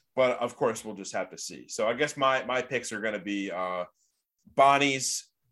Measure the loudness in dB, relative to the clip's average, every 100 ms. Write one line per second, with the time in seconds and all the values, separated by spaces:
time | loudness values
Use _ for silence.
0 | _ 2 2 2 -4 0 0 0 -6 -12
1 | -8 -6 -6 -8 -14 -14 -10 -2 0 0
2 | -2 2 2 2 0 -2 -2 -4 -4 -4
3 | -4 -4 -4 -4 -4 -4 -4 -4 -6 _
4 | _ _ _ _ _ 4 6 6 4 0
5 | -4 -6 -8 _ _